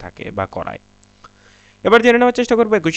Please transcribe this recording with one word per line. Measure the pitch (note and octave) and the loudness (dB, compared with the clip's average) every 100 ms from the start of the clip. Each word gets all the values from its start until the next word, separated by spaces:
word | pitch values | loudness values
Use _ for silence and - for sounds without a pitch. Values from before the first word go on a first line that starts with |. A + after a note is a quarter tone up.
থাকে | - - - G2+ | -12 -16 -12 -8
বা | F#2+ - | -8 -8
করায়। | - G2 _ _ _ _ - _ _ _ _ _ G3 | -12 -14 _ _ _ _ -20 _ _ _ _ _ 2
এবার | A3+ | 4
জেনে | A#3+ A#3+ | 4 4
নেওয়ার | B3 B3 | 2 0
চেষ্টা | A#3 A#3 | 0 0
করবো | A3+ G#3+ | 2 0
একুশ | D#3+ | -2